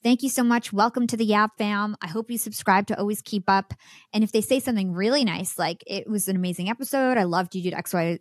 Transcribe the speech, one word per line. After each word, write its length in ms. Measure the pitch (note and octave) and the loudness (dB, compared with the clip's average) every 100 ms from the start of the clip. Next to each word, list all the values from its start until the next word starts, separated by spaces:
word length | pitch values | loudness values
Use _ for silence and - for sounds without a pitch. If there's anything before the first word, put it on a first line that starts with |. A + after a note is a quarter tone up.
"Thank 200 | A#3 B3 | 2 2
you 60 | C4 | 2
so 160 | C4 | 0
much. 260 | A#3+ A#3+ - | 2 2 0
Welcome 360 | G3+ A#3 B3 A#3+ | 2 2 2 0
to 100 | A3+ | 0
the 80 | |
Yap 320 | G#3+ G#3 G#3+ - | 2 4 2 0
fam. 400 | G#3 G3+ G#3+ - | -2 -2 -4 -6
I 60 | E3+ | -8
hope 220 | G#3 A3 | -6 -6
you 60 | A#3 | -6
subscribe 500 | A3 - - F#3+ G#3 | -8 -4 2 2 2
to 100 | - | -2
Always 240 | G3+ G#3 | -2 -4
Keep 220 | - G#3 F#3+ | -4 -2 2
Up." 240 | G3 - - - - _ | 2 0 -8 -16 -20 _
And 100 | G#3+ | 0
if 100 | G#3+ | 2
they 100 | A3 | 2
say 180 | - C4 | 2 0
something 320 | C4 G#3+ F#3+ | 2 0 0
really 320 | F3 G#3+ C#4+ | 0 2 2
nice, 340 | A3 E3+ F#3 - | 2 0 -4 -4
like, 240 | E3 F3 - | -4 -4 -8
"It 200 | F#3+ - | -8 -4
was 180 | G#3 F#3+ | -4 -2
an 80 | F#3 | -2
amazing 320 | F3+ F3 F#3 | -2 -2 -4
episode. 480 | A#3+ C4+ C4+ B3+ A#3+ | -6 -4 0 2 2
I 60 | |
loved 320 | F3+ E3+ F3+ | 2 0 -2
you 80 | F#3 | -4
did 100 | F3+ | -4
X 220 | - - | -6 -4
Y 240 | F3+ E3 E3+ | -2 0 -2